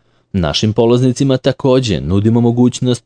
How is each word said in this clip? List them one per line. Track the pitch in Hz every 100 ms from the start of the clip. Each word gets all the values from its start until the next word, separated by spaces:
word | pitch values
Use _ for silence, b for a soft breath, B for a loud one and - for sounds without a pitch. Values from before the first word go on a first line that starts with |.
| _ _ _
Našim | 98 80 71 107
polaznicima | 107 117 123 131 123 139 131
takođe | 143 127 135 127 120 80
nudimo | 69 95 107 117
mogućnost | 117 120 123 - 123 120